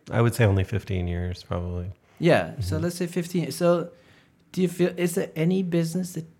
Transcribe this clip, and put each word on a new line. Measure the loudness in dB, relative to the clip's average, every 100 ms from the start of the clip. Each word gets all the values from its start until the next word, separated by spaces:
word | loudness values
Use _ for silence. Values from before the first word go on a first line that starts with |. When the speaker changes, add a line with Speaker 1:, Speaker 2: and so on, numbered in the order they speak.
| -4
Speaker 1:
I | 2
would | 2
say | 4
only | 4 4
fifteen | 2 -2 -2 -4 -2
years, | -2 -4 -6
probably. | -6 -6 -6 -6 -8 -12 _ 0
Speaker 2:
Yeah. | 4 4 2 -4
So | -4 -2
Speaker 1:
Mm-hmm. |
Speaker 2:
let's | -2 -4
say | -4
fifteen. | -4 -4 -2 -2
So | 0 2 2 0 -10 _ _ _ _ _
do | 0
you | 0
feel, | 2 0 2
is | 0
there | 0 -4 0
any | 2 2
business | 2 0 0 -2 -4
that | -8 -12 _